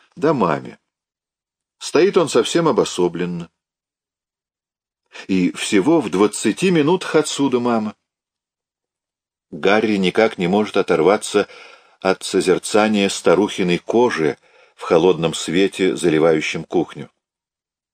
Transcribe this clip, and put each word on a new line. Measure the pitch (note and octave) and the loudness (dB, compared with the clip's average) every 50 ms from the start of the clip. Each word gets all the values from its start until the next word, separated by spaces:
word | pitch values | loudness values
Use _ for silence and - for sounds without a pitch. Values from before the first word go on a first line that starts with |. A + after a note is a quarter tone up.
| _ _ _ | _ _ _
домами. | - A2+ D3+ D#3+ C3 G2+ E2+ D2+ C#2 B1+ B1 - - _ _ _ _ _ _ _ _ _ _ _ _ _ _ _ _ _ _ _ _ | -2 0 0 0 2 0 0 -2 -4 -6 -10 -18 -20 _ _ _ _ _ _ _ _ _ _ _ _ _ _ _ _ _ _ _ _
Стоит | - - - C#3 E3+ G3+ - G3 | -12 -2 0 2 2 4 2 2
он | E3+ C3+ | 0 2
совсем | - B2+ G#2+ - - E3 E3+ D#3 | 2 0 0 2 0 0 0 2
обособленно. | B2 G2+ E2 - - - F2 F2 E2+ E2+ F2+ F2 F2 E2+ E2+ - _ _ _ _ _ _ _ _ _ _ _ _ _ _ _ _ _ _ _ _ _ _ _ _ _ _ _ _ _ _ _ _ - - - - | 2 2 0 0 0 -2 -2 -2 -2 -4 -6 -6 -6 -8 -10 -12 _ _ _ _ _ _ _ _ _ _ _ _ _ _ _ _ _ _ _ _ _ _ _ _ _ _ _ _ _ _ _ _ -20 -18 -6 -2
И | F#2+ F#2 F2+ F2 - | 0 0 0 0 -2
всего | - - - G#2+ G2+ F2+ C3+ E3+ D#3+ | -4 -4 0 0 2 2 2 2 2
в | B2+ G2 | 0 -2
двадцати | D#2+ F#2 G#2 G2+ - - - A2 G#2 - - F#3+ | 0 2 2 2 0 -2 -2 -2 -2 0 0 2
минутах | F3+ E3 C#3+ D3 F3+ F#3 - - - | 2 2 2 2 0 0 -2 0 0
отсюда, | D#3+ D3 - - - C#3+ C3+ B2+ B2 | 0 0 0 -2 -2 -2 0 0 0
мама". | A#2+ B2 A#2+ A2+ G#2+ G#2+ G#2 _ _ _ _ _ _ _ _ _ _ _ _ _ _ _ _ _ _ _ _ _ _ _ _ _ _ _ _ _ _ _ | 0 0 -2 -2 -2 -6 -8 _ _ _ _ _ _ _ _ _ _ _ _ _ _ _ _ _ _ _ _ _ _ _ _ _ _ _ _ _ _ _
Гарри | - D#2 D2 F#2+ G2+ A2 A2 A2 G#2+ G2 | -12 -4 0 2 2 2 2 0 0 0
никак | F#2+ F2+ - - A2 A2 - - | 0 0 2 2 2 2 0 -2
не | F#2 E2+ | -2 0
может | F#2+ G#2 G#2+ G2+ - | 0 0 0 0 -2
оторваться | G2+ F#2 - F2+ D#2 D#2 F2+ G#2 G#2+ - - - G#2 F#2+ - - - - - - - _ _ _ _ | -2 0 0 0 2 4 4 2 2 0 -2 -2 -2 -2 -2 -6 -16 -20 -20 -20 -20 _ _ _ _
от | - F#2+ F#2 - - | -2 -2 -2 -2 -4
созерцания | - - F#2+ E2 F2+ F2 D#2+ - - - G#2+ G#2+ A2 G#2+ G#2 G2 F#2+ | -4 -2 0 2 2 0 0 0 0 0 2 2 2 2 0 0 0
старухиной | - - - G2 E2+ E2 G#2 G2 - - G2 F2+ F2 E2+ | -2 -2 0 2 2 2 2 0 -2 -2 -2 -2 -2 -2
кожи | - - - A2+ B2 A#2+ - G#2+ D#2 C#2+ C2 - _ _ _ _ _ _ _ | -2 -2 0 2 2 2 0 0 -2 -2 -4 -6 _ _ _ _ _ _ _
в | - | -16
холодном | - - F#2+ E2 E2 F#2 F2+ D#2 E2 E2 D#2+ | -2 0 2 4 4 4 2 2 -2 -4 -4
свете, | - - - D#2+ F#2 G2 F#2+ - - F#2+ F#2 - | -6 -8 -4 -2 0 0 0 -2 -2 -2 -2 -2
заливающем | - D#2+ F2 D#2 D#2 D#2 E2+ D#2+ D#2 D2+ - - F2 D#2+ | 0 0 0 2 2 2 2 2 0 -2 -4 -8 -10 -10
кухню. | - - F2+ D#2 - - D2+ C#2+ - _ _ _ _ _ _ _ _ _ _ _ _ _ _ _ _ | -4 -4 -4 -4 -4 -6 -14 -18 -18 _ _ _ _ _ _ _ _ _ _ _ _ _ _ _ _